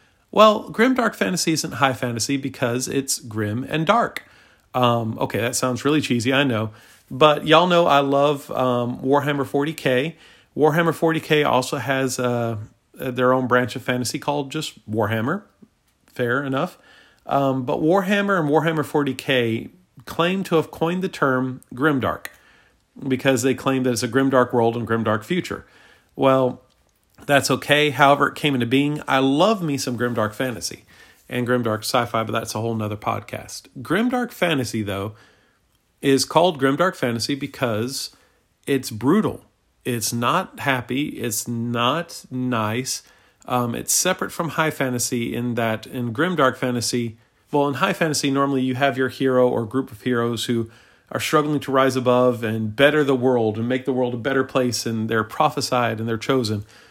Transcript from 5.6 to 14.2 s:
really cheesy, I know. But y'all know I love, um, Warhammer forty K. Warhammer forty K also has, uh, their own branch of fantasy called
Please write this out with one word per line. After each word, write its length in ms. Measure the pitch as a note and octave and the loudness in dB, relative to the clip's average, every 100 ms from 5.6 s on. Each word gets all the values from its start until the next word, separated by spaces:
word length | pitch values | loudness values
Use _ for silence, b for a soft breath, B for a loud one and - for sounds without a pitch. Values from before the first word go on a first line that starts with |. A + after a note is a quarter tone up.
| B2+ A#2+ | -2 0
really 160 | C#3 D3+ | 0 2
cheesy, 320 | - A#2+ A#2 | 2 0 2
I 120 | C3+ | 2
know. 260 | C#3+ A2 A2 B B B - | 2 0 -4 B B B -14
But 360 | C3+ D3+ D3 D3+ | 4 4 4 4
y'all 200 | D#3 F3+ | 6 6
know 200 | E3+ D#3 | 4 6
I 140 | C#3+ | 4
love, 500 | C#3 C#3 D3 C#3 - | 4 4 2 0 -4
um, 480 | - B2+ B2 A#2+ B2+ | -2 0 0 -2 -4
Warhammer 480 | C3 C#3 C#3 C#3+ C3 | 0 2 2 -2 -2
forty 260 | C#3+ D3 | -2 -2
K. 440 | D#3 C#3 B2+ D#3 - b b b - | -2 0 0 -2 -6 b b b 2
Warhammer 380 | D3+ D#3 E3 | 2 4 2
forty 260 | - E3 D#3+ | 2 0 0
K 240 | - D3+ | 2 2
also 340 | C#3 A#2+ B2+ C#3+ | 4 2 0 -4
has, 400 | A#2 C3+ C3 B2+ | -2 0 0 0
uh, 400 | B2 A#2+ A#2 G#2+ G#2+ _ _ | 0 0 -2 -4 -10 _ _
their 400 | - C3+ B2 B2+ | -10 -6 2 4
own 140 | C3 B2+ | 4 2
branch 300 | B2 B2 B2+ | 0 0 -4
of 60 | |
fantasy 360 | B2 B2 B2 | -4 -2 -4
called 320 | C#3 | -4